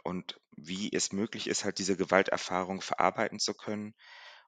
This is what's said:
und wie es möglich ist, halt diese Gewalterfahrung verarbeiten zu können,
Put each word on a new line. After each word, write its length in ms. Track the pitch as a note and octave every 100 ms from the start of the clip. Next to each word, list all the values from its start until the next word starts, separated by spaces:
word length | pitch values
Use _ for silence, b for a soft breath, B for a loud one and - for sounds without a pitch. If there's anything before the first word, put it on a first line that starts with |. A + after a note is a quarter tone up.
und 380 | - F2+ - - _ -
wie 360 | D2+ F#2 G#2
es 200 | F2 -
möglich 340 | G2 A2 G#2 -
ist, 180 | -
halt 140 | G#2 -
diese 180 | F#2+ F#2
Gewalterfahrung 840 | F2+ F#2+ F#2+ - - F2+ F2+ F#2+
verarbeiten 580 | - - F2+ G#2 A2 G#2
zu 160 | -
können, 400 | - - G#2 G#2 - B B B B